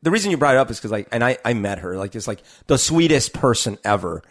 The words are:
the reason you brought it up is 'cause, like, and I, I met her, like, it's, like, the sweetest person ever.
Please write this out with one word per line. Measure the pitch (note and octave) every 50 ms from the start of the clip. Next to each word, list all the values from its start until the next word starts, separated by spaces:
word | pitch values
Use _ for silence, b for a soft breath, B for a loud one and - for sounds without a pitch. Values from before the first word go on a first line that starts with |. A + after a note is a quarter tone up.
| -
the | E3 F#3
reason | A3+ G3 G3+
you | F3
brought | C#3 D3 C#3+ C3
it | C3
up | C3+ A2+
is | A2+ -
'cause, | - G#2+ A2
like, | G#2 G2+ -
and | - A#2 A#2+
I, | B2+ B2+ - -
I | A#2 A#2+
met | A2 G2+ G2+ G2+ F2+
her, | F2+ F2+ F2+
like, | F#2+ G2 G2+ -
it's, | A2+ G2+ -
like, | G#2 - b b b b b b
the | D3+ B2+
sweetest | - - D#3+ E3 E3 D#3+ D#3 C3+ - - -
person | - - C3 A#2 - - A2+ G2+ - -
ever. | G2+ G#2 G2 F2+ F2 E2 D#2+ - _